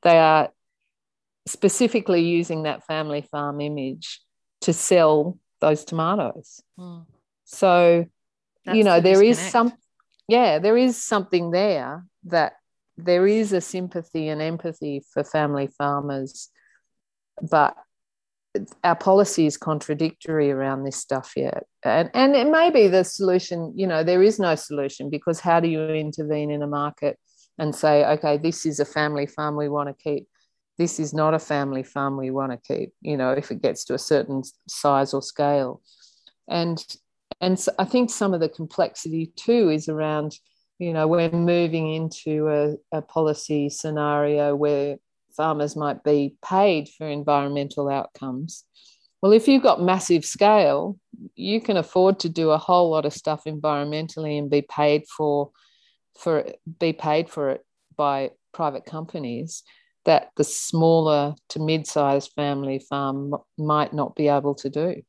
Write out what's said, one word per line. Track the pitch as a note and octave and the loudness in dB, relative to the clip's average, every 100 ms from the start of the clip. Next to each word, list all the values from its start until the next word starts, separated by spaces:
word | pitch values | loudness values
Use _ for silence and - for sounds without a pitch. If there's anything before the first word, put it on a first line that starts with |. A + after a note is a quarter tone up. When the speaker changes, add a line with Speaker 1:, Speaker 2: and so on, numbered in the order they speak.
Speaker 1:
They | - E3 | 8 8
are | D#3+ D#3 - _ _ _ _ _ _ _ _ _ - | 8 6 2 _ _ _ _ _ _ _ _ _ -14
specifically | - G3 - A#3+ A#3 G3+ F3 | 0 0 2 2 0 0 2
using | E3+ E3+ E3+ D#3+ | 2 0 -2 -4
that | D#3 - | -4 -6
family | - D#3 D#3 D3 | -6 -6 -4 -6
farm | D3 D3 D3 D3 | -8 -8 -6 -6
image | D3 D3+ C3 D3 - - _ _ _ _ | -6 -6 -8 -10 -14 -18 _ _ _ _
to | - | -2
sell | E3 - F3+ D#3+ D#3 D#3 F3+ _ _ | -2 2 4 6 4 0 -6 _ _
those | D3+ D3+ | 0 0
tomatoes. | - E3 D#3+ G#3 B2+ - - - _ - | -4 -4 -2 -2 -4 -8 -18 -20 _ -20
Speaker 2:
Mm. | F3+ E3+ E3 _ _ _ | -18 -18 -20 _ _ _
Speaker 1:
So, | _ - F#3+ F3 F3 E3+ E3+ _ _ _ _ _ | _ 0 4 6 6 4 2 _ _ _ _ _
Speaker 2:
That's | - A3 | -2 4
Speaker 1:
you | |
know, | G#3 F3 | 6 6
Speaker 2:
the | F3+ | 6
Speaker 1:
there | F#3+ | 8
is | G#3+ A#3 | 6 4
Speaker 2:
disconnect. | F#3 | 0
Speaker 1:
some, | A#3 A#3+ - _ _ _ _ - | 0 0 -2 _ _ _ _ 2
yeah, | A3+ A#3+ D#3 | 4 4 2
there | F#3+ A#3 | 2 4
is | B3+ A#3 | 2 0
something | - G#3+ F#3+ F3+ E3+ | -2 -2 0 -2 0
there | F3 G#3 E3 B2+ D#3 F3+ _ | 0 0 -2 -4 -12 -16 _
that | F3 E3+ D3+ - _ _ _ - | -2 0 0 -4 _ _ _ -10
there | E3+ F3 F#3+ | 0 2 4
is | G#3+ G#3+ | 2 0
a | F#3+ | -2
sympathy | E3+ F#3 F3+ F3 E3 E3 D#3 | -4 -8 -6 -8 -8 -6 -4
and | D3+ | -4
empathy | D#3 E3 E3 D#3+ D3+ C#3+ - | -4 -6 -8 -8 -8 -8 -8
for | - | -6
family | C#3+ D#3 D3 C#3+ C#3 _ | -4 -2 -2 -2 -6 _
farmers, | C#3+ C#3+ C#3+ C#3 C3+ - - _ _ _ _ _ _ _ _ - | -4 -4 -4 -8 -8 -12 -20 _ _ _ _ _ _ _ _ -14
but | D#3 D#3+ C#3+ - _ _ _ _ _ _ _ - - - | 0 2 2 0 _ _ _ _ _ _ _ -8 -8 -4
our | F3+ E3+ | 0 0
policy | - F#3+ G3+ - D#3 | 4 4 4 2 0
is | D3 | 0
contradictory | - D#3 - D3 D#3+ - - D#3 C#3+ | -4 -6 -4 -4 -4 -6 -6 0 0
around | C3+ C3+ C3+ | 0 -2 -4
this | C#3 - | -6 -10
stuff | - C3 - - | -6 -6 -6 -6
yet. | C3+ - - _ | -6 -6 -10 _
And, | - B2 E3+ | 0 0 0
and | - C4+ | 2 4
it | C#4 C4 | 4 4
may | D#4+ E4+ | 4 4
be | D4+ G#3+ | 6 6
the | F#3 | 4
solution, | F#3 - F#3+ F3+ F3+ F3 E3 - | 0 -2 0 0 -2 -8 -8 -4
you | F#3+ | -2
know, | D#3+ | 0
there | E3 F3+ | 2 4
is | G3 G#3+ | 4 4
no | F#3 D#3 | 0 0
solution, | - D3 C#3 - C#3+ | -4 -6 -6 -6 -8
because | D3 - D#3+ | -6 -4 -4
how | F3+ E3+ | 2 2
do | E3 | 2
you | D#3 D#3 | -2 -2
intervene | D#3 D3+ D3+ D3+ D3+ D3 | -4 -4 -8 -4 -4 -2
in | D3 | -4
a | D3 | -4
market | D3 D3 - D3 - _ _ _ - | -4 -6 -4 -6 -6 _ _ _ -6
and | D#3 | -6
say, | C#3+ D#3 D3 | 0 2 4
"Okay, | C#3+ D3+ D#3 D3 | 4 0 0 0
this | D#3+ D#3+ E3 | -2 -4 -6
is | D3 | -4
a | |
family | C#3+ D#3 D3+ D3 C#3+ | -4 -2 -4 -4 -6
farm | - D3+ D3 | -6 -6 -4
we | D3 | -4
wanna | D3 C#3+ | -4 -6
keep. | C#3 D#3 D3 - _ _ _ _ - | -8 -6 -6 -8 _ _ _ _ -4
This | E3+ - | -4 -2
is | D#3 | -6
not | D3+ D#3 | 0 0
a | D#3+ | 0
family | - D3 C#3 C3 | -2 -4 -4 -6
farm | C3 - C#3 C3+ | -8 -6 -4 -4
we | C3 | -6
wanna | C3 C3+ B2 | -4 -6 -8
keep," | _ C3+ - _ | _ -6 -6 _
you | - D3 | -6 -2
know, | B2+ | 0
if | C3+ D3 | -2 -4
it | G#2 | -4
gets | B2 - | -4 -4
to | - | -6
a | C3 | -8
certain | - D3 - C3+ | 0 0 0 -6
s-, | C3 _ _ | -8 _ _
size | - D3 C#3 C#3 | -4 0 2 0
or | C#3 | -4
scale. | - - C#3+ C#3+ C3 - _ _ - _ _ _ - | -8 -4 0 0 -2 -8 _ _ -20 _ _ _ -8
And, | F3 E3+ E3 - - _ _ _ - | -4 -4 -6 -10 -20 _ _ _ -6
and | F#3 | -2
s-, | F#3 - - | 0 -2 -2
I | |
think | F#3+ B3 A#3+ | 0 0 0
some | - G3+ | -2 -2
of | F3+ | 0
the | D#3+ | -2
complexity | - D#3+ - F3+ - E3 D#3+ E3 - | -4 -10 -2 -4 -4 -8 -6 -6 -8
too | - A#3+ F#3+ | 0 2 4
is | D#3 D#3 | 2 -4
around, | D#3 D3+ D3+ D3+ - _ _ _ _ | -4 -2 -2 -4 -10 _ _ _ _
you | F3 | -6
know, | D#3+ D#3 | 0 2
we're | E3+ E3+ | 2 2
moving | E3+ E3+ F3 E3+ E3 D#3 | 0 2 2 2 0 -4
into | D#3 D#3+ - - D3+ D#3 | -4 -6 -8 -6 -2 0
a, | D3 D3 D3 _ D#3+ | 0 0 -4 _ -8
a | |
policy | D#3 E3 D#3 D3+ - D3+ D3 | -6 -2 0 -2 -4 -2 -2
scenario | - D#3 D3+ D3 D3 D3 D3 D3 | -4 -6 -4 -2 0 0 2 0
where | C#3+ D3 D3 C#3+ C#3 _ _ _ - | 0 0 0 -2 -6 _ _ _ -4
farmers | D#3 D3+ D3 | -2 0 -4
might | D3+ D3 C3+ | -4 -6 -4
be | - D3 C#3 _ | 0 2 0 _
paid | - F#3+ G3+ D#3+ D3 | -4 2 2 2 -4
for | _ D#3 | _ -10
environmental | D3 D3 C#3+ C#3 C#3+ C#3+ - C#3+ | -6 0 0 0 -4 -6 -4 -4
outcomes. | C#3 - - C3+ B2+ D#3+ - _ _ _ _ _ _ | -4 -6 -10 -10 -8 -10 -14 _ _ _ _ _ _
Well, | G3 | 4
if | A3 A3 | 6 6
you've | C4+ | 4
got | B3 - | 4 2
massive | F3 F#3 - F3 | 2 0 2 0
scale, | - - G3+ G#3+ D#3+ C#3+ E3+ G3 _ - - | 0 2 4 6 4 2 -2 -10 _ -20 -20
you | - F#3+ A3 | -10 -4 -4
can | A3+ F#3+ | 0 -2
afford | D3+ F#3 F#3 G3 | 0 4 4 4
to | E3+ | -2
do | E3 D#3+ | -2 2
a | D3+ | 2
whole | - F3+ F3 | 2 4 4
lot | D#3 D3 | 2 -2
of | |
stuff | - - D3+ D#3 | -6 -6 -6 -6
environmentally | D#3 D3+ D3 D3 D3+ D#3+ - D#3 D3 | -4 -2 -2 -4 -6 -8 -8 -6 -4
and | C#3+ | 0
be | D3 | 0
paid | C#3+ - D3 D3+ D3+ - | -2 0 2 2 -2 -4
for, | D#3 C#3+ C#3+ _ _ _ _ _ _ _ | -2 0 -4 _ _ _ _ _ _ _
for, | - D#3 - - - E3 | -2 -2 -2 -12 -18 -4
be | E3 | -4
paid | D#3+ D#3 D3+ E3 | -2 -2 -2 -2
for | - C#3+ | -4 -4
it | C3+ _ _ _ - | -4 _ _ _ -4
by | C#3+ C#3 C3+ _ _ | -2 -2 -4 _ _
private | - D#3+ C3+ | -6 -6 -6
companies | - D#3+ D#3+ F3 C3 A#2+ D#3+ - _ _ _ _ | -12 -14 -12 -10 -8 -8 -10 -14 _ _ _ _
that | - D#3+ - - | 2 2 2 -4
the | |
smaller | D3 - - E3 E3 E3 D#3 D3 C#3+ D3 _ | -4 -2 -4 2 4 4 4 2 0 -6 _
to | - | -6
mid-sized | D#3 D#3+ D3+ D#3 C#3+ C#3 C#3 - | -2 -2 -2 -2 2 0 -2 -6
family | D3 C#3 C#3 C3+ | -4 -4 -4 -6
farm | - C#3 C#3 C3+ C#3 | -6 -6 -4 -4 -6
m-, | C#3+ _ - | -8 _ -8
might | D3+ D3+ D3 | 0 0 0
not | D3+ C#3 | -2 -6
be | - D3 | 0 2
able | C#3+ C#3+ C#3 | 2 0 -4
to | C#3 | -6
do. | C#3 E3+ F3 | -4 -4 -6